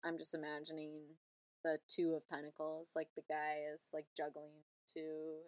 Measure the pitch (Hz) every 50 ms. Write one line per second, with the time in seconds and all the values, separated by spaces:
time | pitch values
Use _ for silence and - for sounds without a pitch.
0 | - 170 165 160 156 - - 160 151 151 151 151 151 160 160 156 156 151 151 156
1 | 151 147 160 - _ _ _ _ _ _ _ _ _ 165 156 151 _ - - -
2 | 175 165 160 156 - _ 165 143 151 151 - - 156 156 156 160 165 - - 160
3 | 160 - _ - 147 _ 156 151 151 151 151 151 151 151 151 156 - - - 156
4 | 151 _ _ - 151 151 143 151 151 151 151 151 151 _ _ _ _ - - 165
5 | 156 156 156 156 156 160 156 156 165